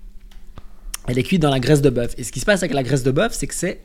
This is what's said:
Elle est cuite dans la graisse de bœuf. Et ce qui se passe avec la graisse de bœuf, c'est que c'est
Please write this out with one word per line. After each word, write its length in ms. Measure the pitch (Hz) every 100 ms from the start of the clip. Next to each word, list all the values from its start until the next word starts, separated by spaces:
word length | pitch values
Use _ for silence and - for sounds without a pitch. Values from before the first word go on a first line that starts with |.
| - - - - - - - - - - -
Elle 100 | 123
est 60 |
cuite 180 | 123 190
dans 80 | 151
la 80 | 135
graisse 240 | 123 147
de 80 | 139
bœuf. 240 | 123 117 -
Et 60 |
ce 80 | 120
qui 80 | 135
se 60 |
passe 180 | - 196
avec 120 | 180
la 100 | 143
graisse 180 | 123 139
de 80 | 131
bœuf, 220 | 135 226
c'est 140 | - 139
que 60 | -
c'est 240 | 175 -